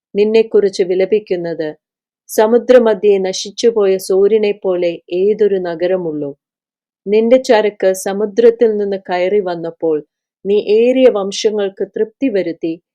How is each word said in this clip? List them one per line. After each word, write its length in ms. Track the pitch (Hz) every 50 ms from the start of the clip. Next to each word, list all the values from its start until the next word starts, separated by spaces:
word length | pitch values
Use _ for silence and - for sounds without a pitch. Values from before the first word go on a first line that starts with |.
| _ _ -
നിന്നെക്കുറിച്ച് 680 | 202 208 214 220 226 226 226 - 208 202 190 196 - 190
വിലപിക്കുന്നത്, 920 | 175 185 185 190 185 214 208 208 - 185 180 170 170 165 160 160 151 156 - _ _ _ _ _ _ _ _ _ -
"സമുദ്രമധ്യേ 920 | - - 214 220 233 233 214 - 254 254 233 220 214 185 208 208 196 196
നശിച്ചുപോയ 800 | 190 185 190 - - 208 214 - - 233 226 220 202 190 190 185
സൂര്യനെ 540 | - - 190 190 196 202 220 220 208 208
പോലെ 480 | 202 202 - 190 180 180 175 170 170 165 - -
ഏതൊരു 440 | 175 180 190 208 214 202 214 202 196
നഗരമുള്ളൂ?" 840 | 190 180 175 170 160 175 180 185 185 175 160 151 151 143 143 143 - _ _ _ _ _ _ _ _ _ _ _ _ _ 196
നിന്റെ 300 | 208 220 226 233 254 262
ചരക്ക് 560 | 262 - 233 214 214 208 208 _ 196 190 190
സമുദ്രത്തിൽ 840 | 190 - 202 196 202 214 208 196 233 233 233 233 - 240 220 214 208
നിന്ന് 200 | 202 202 196 190
കയറി 420 | 190 - 180 180 180 185 202 208
വന്നപ്പോൾ 680 | 185 185 175 165 165 165 165 _ 170 160 156 151 147 - _ _ _ _ _ _ _
നീ 180 | 190 202 208 - -
ഏറിയ 380 | 208 220 233 247 254 262 262 240
വംശങ്ങൾക്ക് 800 | 202 202 190 196 202 - - 220 214 214 202 196 196 - 190 196
തൃപ്തി 420 | _ - 220 226 - _ 277 269
വരുത്തി. 520 | 202 190 175 170 165 - - 165 165 175 _ _ _